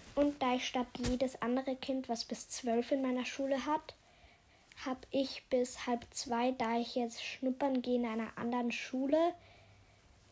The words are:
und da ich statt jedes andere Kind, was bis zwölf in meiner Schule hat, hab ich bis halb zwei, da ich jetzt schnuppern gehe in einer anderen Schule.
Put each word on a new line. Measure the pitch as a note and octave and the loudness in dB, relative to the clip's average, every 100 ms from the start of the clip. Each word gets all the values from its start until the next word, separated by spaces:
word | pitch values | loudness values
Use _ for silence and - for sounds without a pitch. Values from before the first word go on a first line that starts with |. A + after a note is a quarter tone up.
| - - | -4 2
und | D4 C#4+ | 2 4
da | B3+ B3+ | 2 2
ich | - | 0
statt | B3+ B3 - | -2 -2 -2
jedes | B3 B3 B3+ - | 0 2 0 0
andere | A3+ B3+ C4+ C4 | 0 0 0 -2
Kind, | - C4 B3+ | -2 -2 -2
was | A3+ - | -4 -4
bis | B3 - | -8 -6
zwölf | - B3 A#3 A#3+ | -4 0 2 2
in | C#4 | 2
meiner | C4 B3+ | 2 0
Schule | B3 - C4+ C4+ C4 | -2 -2 0 0 0
hat, | D#4 - - - - - - _ - - - | -2 -2 -18 -20 -20 -20 -20 _ -20 -20 -10
hab | C4+ C4 - | -6 -6 -2
ich | C4+ C4+ - - | 0 0 -4 0
bis | B3+ B3+ - - | 0 0 -2 -2
halb | A#3+ - | -2 -4
zwei, | - - A#3 B3+ | -8 -4 0 2
da | C4 A3+ A#3 | 2 0 0
ich | A#3 B3+ | 0 -2
jetzt | A#3 - | -2 -4
schnuppern | - - B3+ B3+ C#4+ C4 | -10 -4 -2 0 2 2
gehe | B3 B3 | 2 2
in | A#3+ | 2
einer | A3 A3 - | -2 -4 -4
anderen | A#3 B3 A#3+ | -2 0 0
Schule. | G3+ - B3+ C4+ D#4 E4+ E4+ - - - - - - - - - | -2 -4 -2 4 4 4 2 -8 -20 -20 -20 -20 -20 -20 -20 -16